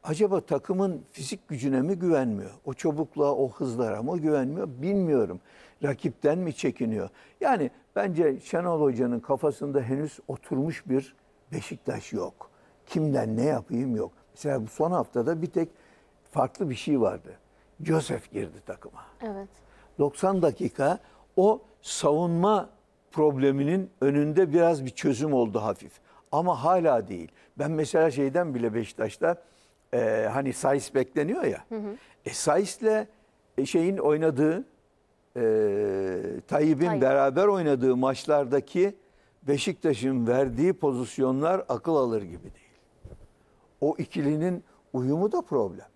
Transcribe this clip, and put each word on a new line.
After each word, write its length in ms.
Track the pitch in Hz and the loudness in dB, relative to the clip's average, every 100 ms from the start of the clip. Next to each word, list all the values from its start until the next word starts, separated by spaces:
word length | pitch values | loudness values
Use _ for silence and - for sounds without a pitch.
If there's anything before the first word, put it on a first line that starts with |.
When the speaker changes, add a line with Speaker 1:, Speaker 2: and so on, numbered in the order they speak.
Speaker 1:
Acaba 360 | - 156 208 190 | -6 0 2 2
takımın 600 | - 139 - 185 196 170 - | 0 -4 -2 -2 0 -4 -12
fizik 360 | - 135 214 _ | -14 -10 -12 _
gücüne 320 | 139 135 135 | -4 0 0
mi 140 | 151 | 0
güvenmiyor? 560 | 190 175 151 127 104 98 - | 0 2 2 2 -2 -6 -12
O 100 | - | -12
çabukluğa, 600 | 131 170 151 156 - 143 | -2 -2 -2 -6 0 0
o 180 | 135 131 | 2 -2
hızlara 500 | - 131 117 117 104 | -2 -4 -2 -2 -2
mı 160 | 123 175 | -4 -2
güvenmiyor? 500 | 151 147 131 165 190 | 0 0 0 -4 -8
Bilmiyorum. 720 | 123 160 202 175 139 98 90 _ - - _ | -6 -2 0 2 2 2 -4 _ -20 -20 _
Rakipten 540 | 143 131 156 - 143 165 | -4 -2 -6 -2 0 0
mi 160 | 175 | -4
çekiniyor? 540 | - 131 - 113 107 92 - - _ | -4 -4 -2 -4 -4 -6 -12 -20 _
Yani 300 | 285 254 147 - _ 196 | 0 0 -2 -6 _ -4
bence 440 | 202 165 160 135 | -2 2 2 0
Şenol 400 | - 170 180 165 | -4 -4 -2 2
Hoca'nın 400 | 147 117 123 120 | 2 2 0 -2
kafasında 600 | - 135 151 139 143 139 | -2 0 0 -2 -4 -2
henüz 380 | 120 135 151 - - | -2 -4 -4 -10 -12
oturmuş 600 | 135 - 131 156 - - | -12 -4 -2 -2 -6 -2
bir 260 | 131 135 _ _ _ _ | -2 -2 _ _ _ _
Beşiktaş 600 | 156 - - - 113 - | -12 -10 -10 -8 -8 -8
yok. 380 | 104 87 _ - _ _ _ _ | -8 -8 _ -20 _ _ _ _
Kimden 500 | 165 156 135 113 110 | -2 0 0 0 0
ne 80 | |
yapayım 520 | 139 131 - 117 131 113 | 0 -2 -4 -4 -2 -2
yok. 160 | 156 _ _ | -4 _ _
Mesela 280 | - 147 135 | -8 -4 -4
bu 40 | 110 | -6
son 240 | - 160 | -4 0
haftada 520 | 180 117 120 117 165 | 0 -2 -2 -2 -2
bir 40 | 175 | -2
tek 220 | - 165 _ _ _ _ _ _ | -2 -4 _ _ _ _ _ _
farklı 400 | - 127 - 170 | -2 -2 -2 -6
bir 40 | |
şey 260 | 120 - 139 | -4 0 2
vardı. 380 | 101 92 - 90 _ _ _ _ | 2 0 -14 -20 _ _ _ _
Joseph 460 | 156 160 - 123 - | 0 0 0 -8 -8
girdi 280 | 101 87 - - | -8 -8 -12 -16
takıma. 340 | - - - - - | -16 -16 -20 -20 -14
Speaker 2:
Evet. 260 | 226 196 196 - _ - - - | -12 -10 -14 -20 _ -20 -18 -2
Speaker 1:
Doksan 440 | 143 - 190 190 | -2 0 0 2
dakika 560 | 165 107 - - 139 185 - _ _ - | 0 0 -6 0 -2 -2 -8 _ _ 2
o 240 | 196 220 - _ | 4 2 -6 _
savunma 880 | - - 147 151 175 170 190 208 - _ _ _ _ | -12 -2 2 2 2 2 4 2 -2 _ _ _ _
probleminin 800 | 156 151 135 139 139 143 185 190 _ | 2 2 4 2 4 0 0 -4 _
önünde 520 | 135 143 147 156 180 | 2 2 2 2 4
biraz 320 | 160 170 156 | 4 4 2
bir 60 | 131 | -4
çözüm 420 | - 147 117 151 | -2 -2 0 0
oldu 300 | 135 113 107 | 2 2 0
hafif. 300 | 107 98 - - _ - _ | -2 -6 -10 -20 _ -20 _
Ama 320 | 147 180 143 | 0 0 0
hala 440 | 147 185 165 120 95 | 2 4 4 2 0
değil. 240 | 90 82 _ _ - | -10 -12 _ _ -8
Ben 120 | 147 | -4
mesela 400 | 160 147 160 160 | -2 0 2 2
şeyden 440 | 135 135 156 175 | 2 0 0 -2
bile 200 | 127 117 | -2 -2
Beşiktaş'ta, 680 | 110 107 - 107 - 165 170 - _ _ _ _ | -2 -6 -6 -6 -2 -2 -2 -8 _ _ _ _
e, 340 | 123 113 110 110 | -2 0 0 0
hani 200 | 123 139 | -2 -4
Saiz 420 | 120 139 139 - | -2 0 0 0
bekleniyor 500 | 135 127 - 151 311 | -2 0 -2 -2 -2
ya. 200 | 160 98 - | -2 -4 -10
Speaker 2:
Hı 60 | |
hı. 220 | 220 208 226 - _ | -10 -10 -12 -18 _
Speaker 1:
E, 60 | - | -12
Saiz'le, 760 | 135 - 156 202 - 220 214 208 _ _ _ _ - | -4 0 2 0 -2 0 0 -2 _ _ _ _ -6
e, 80 | 135 | 0
şeyin 320 | 170 170 196 | 0 0 0
oynadığı, 640 | 147 151 160 131 156 175 269 _ _ _ _ _ _ 123 | 0 2 2 2 0 0 -6 _ _ _ _ _ _ 0
e, 60 | 113 110 107 101 104 98 95 92 - - - | 2 4 2 2 0 0 -2 -4 -6 -8 -2
Tayyip'in 380 | 147 156 139 175 | 2 2 4 2
Speaker 2:
Tayyip. 160 | 151 | 2
Speaker 1:
beraber 440 | 131 139 139 131 202 | 4 4 4 4 2
oynadığı 500 | 196 156 135 131 127 | 2 2 2 2 2
maçlardaki 1000 | 131 131 - 147 131 139 135 180 196 - _ _ _ _ | 0 -2 0 2 4 0 0 0 0 0 _ _ _ _
Beşiktaş'ın 840 | 139 143 - 160 160 117 127 131 117 | -2 0 0 0 0 0 0 0 2
verdiği 460 | 127 135 117 170 | 2 2 2 2
pozisyonlar 920 | 185 147 123 120 - 131 131 156 185 - | 2 0 -2 -6 0 0 2 0 0 -2
akıl 280 | 120 165 156 | -4 0 2
alır 260 | 127 110 | 2 -2
gibi 200 | 95 85 | -6 -14
değil. 240 | 95 - _ _ _ _ - - - _ _ _ _ _ | -18 -20 _ _ _ _ -20 -20 -20 _ _ _ _ _
O 140 | 143 160 | -2 -2
ikilinin 640 | 147 - 143 151 175 180 - _ _ | -6 -2 -2 0 -2 -4 -10 _ _
uyumu 400 | 127 127 156 208 | -4 -2 0 0
da 100 | 359 | -2
problem. 440 | - 139 101 92 - | -2 -2 -2 -6 -20